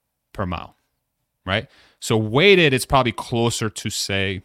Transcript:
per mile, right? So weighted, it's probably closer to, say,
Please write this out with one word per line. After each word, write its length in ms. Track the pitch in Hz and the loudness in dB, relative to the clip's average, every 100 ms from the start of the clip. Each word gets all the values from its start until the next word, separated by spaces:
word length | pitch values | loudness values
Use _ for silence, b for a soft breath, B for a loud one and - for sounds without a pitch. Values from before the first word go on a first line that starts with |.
| _ _ _ | _ _ _
per 120 | - | -8
mile, 320 | 92 85 - _ _ _ _ _ _ _ 92 | -6 -6 -10 _ _ _ _ _ _ _ -4
right? 240 | 104 143 b b b | -4 -6 b b b
So 160 | - 110 | -2 0
weighted, 560 | 107 123 202 185 156 | 0 2 6 6 4
it's 140 | 127 - | 2 0
probably 260 | 131 123 | 0 0
closer 580 | - - 117 117 - 110 | -4 -4 0 0 0 -6
to, 200 | - 107 | -6 -8
say, 520 | - - 98 98 92 | -6 -4 -2 -2 -6